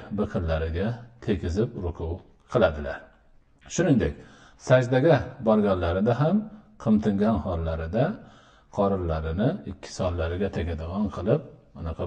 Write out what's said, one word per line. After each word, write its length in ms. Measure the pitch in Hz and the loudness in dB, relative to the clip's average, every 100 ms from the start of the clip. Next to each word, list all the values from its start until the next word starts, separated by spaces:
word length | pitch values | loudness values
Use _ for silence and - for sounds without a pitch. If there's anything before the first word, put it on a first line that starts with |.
| - | -2
biqinlariga 760 | 101 104 107 85 82 80 82 104 123 - - | -4 -2 -2 -2 -2 -2 -2 -2 -4 -10 -10
tegizib 480 | - 95 87 87 131 - | -4 -2 -2 0 -2 -2
ruku 340 | 90 - 82 90 - _ _ | -8 -6 -6 -6 -10 _ _
qiladilar. 460 | 131 95 73 71 - - _ _ - _ _ - | 2 2 2 -6 -10 -14 _ _ -20 _ _ -6
Shuningdek, 480 | - 147 131 82 - - - - - | 0 2 4 2 -4 -14 -20 -20 -14
sajdaga 520 | - 127 120 127 147 143 - - | 4 4 6 4 6 4 2 -2
borganlarida 760 | 110 110 101 92 85 87 107 123 | 2 4 4 2 0 2 2 2
ham 160 | 151 208 214 - - - | 2 2 -2 -10 -20 -6
qimtingan 580 | - 107 110 98 104 110 | 2 2 4 2 2 2
hollarida 680 | - 85 82 80 82 104 160 220 - - - _ _ | 0 -2 -2 -4 -2 0 0 -2 -12 -20 -20 _ _
qorinlarini 760 | - 98 95 85 78 80 82 123 196 - | -2 0 0 0 -2 -2 0 0 0 -6
ikki 240 | 90 - | -14 -12
sonlariga 560 | - 95 85 82 87 101 | -4 -2 -2 -4 -2 -4
tegadigan 580 | - 82 80 80 95 107 | -4 -4 -6 -6 -4 -4
qilib, 320 | - 95 147 - - _ - | -2 0 0 -2 -16 _ -10
anaqa 280 | 80 85 | -8 -6